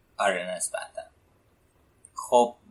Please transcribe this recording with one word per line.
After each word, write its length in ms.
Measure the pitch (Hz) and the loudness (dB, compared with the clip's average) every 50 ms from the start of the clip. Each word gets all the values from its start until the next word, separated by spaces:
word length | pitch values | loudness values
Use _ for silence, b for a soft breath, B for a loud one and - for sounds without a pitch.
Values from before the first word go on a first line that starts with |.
| _ _ _ - | _ _ _ 0
آره، 380 | 101 101 95 90 87 90 90 | 0 0 0 0 -2 -6 -6
نسبتاً. 460 | 85 - - - - - - - - - - _ _ _ _ _ _ _ _ _ _ _ _ _ _ _ _ _ _ - - _ | -6 -6 -6 -6 -8 -10 -10 -14 -16 -16 -16 _ _ _ _ _ _ _ _ _ _ _ _ _ _ _ _ _ _ -20 -20 _
خب 400 | - - - - 120 120 120 - - _ - | -16 -4 2 4 4 4 4 0 -8 _ -14